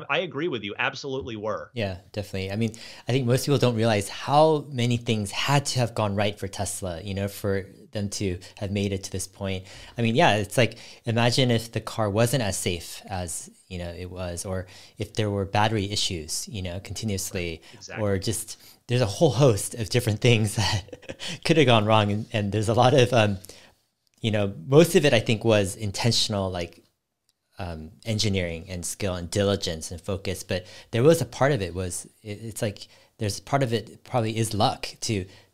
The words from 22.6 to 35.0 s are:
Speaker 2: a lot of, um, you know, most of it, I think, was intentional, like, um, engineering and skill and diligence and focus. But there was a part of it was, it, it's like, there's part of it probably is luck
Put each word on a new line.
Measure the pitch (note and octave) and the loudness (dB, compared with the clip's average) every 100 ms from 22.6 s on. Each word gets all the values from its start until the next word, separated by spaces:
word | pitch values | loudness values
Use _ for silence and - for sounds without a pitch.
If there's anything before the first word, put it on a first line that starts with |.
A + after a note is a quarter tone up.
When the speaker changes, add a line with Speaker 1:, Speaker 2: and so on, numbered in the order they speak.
| G#2+ | 2
Speaker 2:
a | |
lot | A2+ B2 | 6 6
of, | C3+ A#2+ | 6 6
um, | A#2+ G#2 F#2+ - - - _ _ _ _ _ | 6 4 2 -8 -20 -20 _ _ _ _ _
you | A2+ | -2
know, | G#2+ G2+ G2+ C#3 | 0 0 -4 2
most | C#3 E3+ F#3+ | 6 6 6
of | D3 | 6
it, | |
I | A#2 | 4
think, | A2 A2+ | 2 0
was | A2+ G#2+ F#2+ G2 | 4 4 4 -2
intentional, | G#2+ - A#2+ A2 - G#2 F#2+ | -6 0 2 2 0 0 -2
like, | F2+ F2 - _ _ _ _ _ _ _ - | -4 -8 -12 _ _ _ _ _ _ _ -12
um, | F2+ D#2+ D#2 - | -10 -10 -12 -12
engineering | A2+ G#2+ A2 F#2+ F2 E2 F2+ | -4 0 0 0 0 -4 -10
and | F2+ | -8
skill | E2+ - G2+ | -8 -4 -4
and | F2+ E2+ | -4 -4
diligence | G#2+ G2+ G2+ - D#2+ - | 0 2 2 -2 -6 -8
and | F2+ | -10
focus. | - F#2+ F#2+ F2+ | -6 -6 -6 -6
But | - F#2+ - - - | -4 -6 -6 -18 -4
there | A2+ | 2
was | C#3 E3 | 4 4
a | |
part | B2+ - C3+ | 2 0 0
of | C3+ | 0
it | F2+ | -4
was, | F2 F2+ - - _ | -6 -6 -8 -12 _
it, | G#2+ G2+ | -14 -12
it's | A2+ G#2+ | -12 -6
like, | A2+ - - _ _ - | -6 -6 -14 _ _ -6
there's | G#2+ - | -4 -4
part | - C#3 | -2 0
of | C3 | 0
it | A2+ - - | -2 -4 -16
probably | - B2+ A2 A2+ | -4 -2 0 0
is | A2 | -2
luck | G2 B2 - - - | 2 0 0 -8 -8